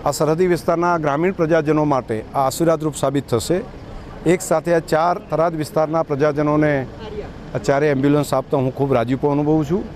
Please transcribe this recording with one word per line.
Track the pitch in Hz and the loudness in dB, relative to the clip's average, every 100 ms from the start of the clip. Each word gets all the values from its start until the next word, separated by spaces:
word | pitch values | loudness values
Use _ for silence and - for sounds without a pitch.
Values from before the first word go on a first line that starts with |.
આ | 147 | -2
સરહદી | 139 151 160 185 | 0 0 2 2
વિસ્તારના | 165 - 165 175 170 | 2 0 0 2 0
ગ્રામીણ | 147 143 180 | 0 0 0
પ્રજાજનો | 185 160 165 147 151 | 0 2 2 2 2
માટે | 151 135 113 110 | 2 0 0 -6
આ | - 139 | -4 0
આશીર્વાદરૂપ | 135 - 165 160 151 135 | 0 2 0 2 -2 -2
સાબિત | 135 139 131 | 0 -2 -2
થશે. | 117 - 180 - - - - - - | -4 0 -2 -4 -14 -16 -16 -14 -4
એક | 156 180 | 0 0
સાથે | - 165 170 | 0 -2 2
આ | 170 165 | 0 2
ચાર | 156 170 175 - | 2 2 0 -2
થરાદ | 151 170 165 | 0 0 -2
વિસ્તારના | 147 156 151 165 | -2 0 0 0
પ્રજાજનોને | 160 139 151 143 147 151 151 143 123 - - - - - - | -2 0 0 2 2 2 2 0 -4 -10 -12 -10 -10 -14 -8
આ | 131 | -4
ચારે | - 139 151 | 0 2 2
એમ્બ્યુલન્સ | 135 143 147 139 | 2 4 2 2
આપતા | 131 - 147 | -2 0 0
હું | 131 | 0
ખૂબ | 127 139 127 | 0 2 2
રાજીપો | 117 131 143 | 2 0 2
અનુભવું | 143 151 156 147 | 2 2 0 0
છું. | 190 226 | -4 -4